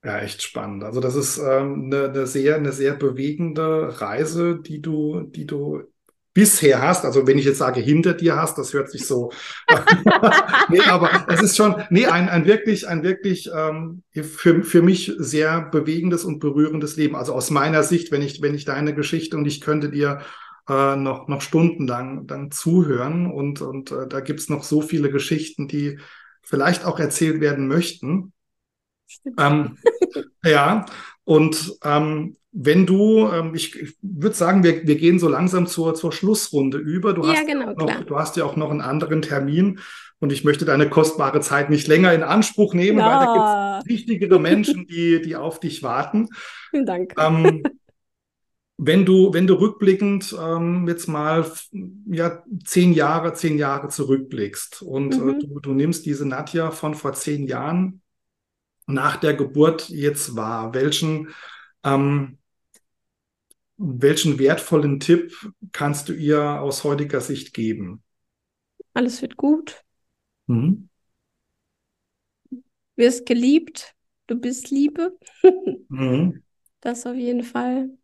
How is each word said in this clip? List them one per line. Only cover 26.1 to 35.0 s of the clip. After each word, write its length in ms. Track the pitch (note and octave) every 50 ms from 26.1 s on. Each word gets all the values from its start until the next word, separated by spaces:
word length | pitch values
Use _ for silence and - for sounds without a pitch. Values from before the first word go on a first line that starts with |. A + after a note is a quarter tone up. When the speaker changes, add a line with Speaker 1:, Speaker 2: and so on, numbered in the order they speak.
| - - - - _ _
Speaker 1:
vielleicht 420 | _ - - C#3 C3+ F3 F3+ - -
auch 140 | F3+ - -
erzählt 420 | D#3 C#3+ - - E3 D#3 D#3 D#3
werden 280 | D3+ C#3+ C#3 C3+ C#3 C3+
möchten. 640 | D3 F3 E3+ - - - - C3 E3 G3 F#3 - _ _ _ _ _ _ _ _ _ _ _ _ _ _ _
Speaker 2:
Stimmt. 320 | _ - - _ C#4 A#3 -
Speaker 1:
Ähm, 380 | D3+ C#3+ D3 D3+ D3 - - _ - A#4+ A4+ - F4+ -
<laughs> 320 | - - - - _ _ -
ja, 420 | E3 D3+ D3 C#3 D#3 G3+ A3 F#3 - - - - - - _ _
und, 520 | - D#3+ D#3 D#3+ D#3 D#3 - D#3 F3 - _ -
ähm, 520 | D3 D3 D3+ D#3 D3+ D#3 D3+ D#3 F3 - _ _ _ _
wenn 300 | G3 B2 C#3+ D#3 F#3 F#3+
du, 420 | E3+ F#3+ G3 G#3 G#3+ A3 A3 A3 G#3+
ähm, 240 | F3+ E3 E3 E3 D#3+
ich, 200 | D#3+ - - - -
ich 180 | D#3 D3 - _
würd 360 | - G3 F#3+ D3 D3 G#3+ -
sagen, 260 | - F3 E3+ G3 G3
wir, 240 | F3+ E3+ E3 E3 D#3+
wir 80 | D3+ D3
gehen 220 | D3